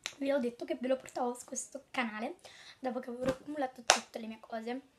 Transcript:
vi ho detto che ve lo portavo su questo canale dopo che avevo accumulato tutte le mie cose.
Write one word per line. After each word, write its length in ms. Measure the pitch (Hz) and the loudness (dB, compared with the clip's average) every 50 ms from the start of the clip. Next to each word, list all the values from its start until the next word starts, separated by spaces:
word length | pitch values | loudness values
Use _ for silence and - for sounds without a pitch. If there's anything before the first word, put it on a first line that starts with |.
| - - - - | -8 -8 -4 0
vi 120 | 277 277 | 2 2
ho 80 | 277 285 | 4 4
detto 240 | 240 240 240 - 320 | 2 0 -2 -4 -4
che 140 | - 330 254 | -4 -2 0
ve 80 | 247 254 | 2 2
lo 80 | 262 | 2
portavo 380 | 254 - - - 339 262 240 247 | 2 0 -4 -2 0 0 0 0
su 100 | - - | -2 -6
questo 440 | - 262 - - - - 277 - _ | -8 -6 -6 -6 -6 -10 -12 -12 _
canale 460 | - 269 247 220 214 214 226 285 359 - - - - - - - - - | -2 0 0 0 -2 -4 -4 -4 -6 -8 -14 -18 -18 -18 -18 -18 -12 -4
dopo 220 | 254 254 233 254 | -4 -2 -2 -2
che 80 | - 262 | -2 -4
avevo 160 | 240 247 254 | -4 0 2
accumulato 580 | 262 262 - - 294 294 302 269 254 - - 233 | 2 2 2 -2 -4 -2 0 0 -2 -2 4 8
tutte 360 | - - 233 - - - 240 | 8 8 8 4 -2 -8 -8
le 80 | 226 220 | -6 -6
mie 120 | 220 226 | -8 -8
cose. 420 | - - 233 226 220 233 247 269 269 - _ | -8 -8 -8 -4 -2 -2 -4 -4 -6 -10 _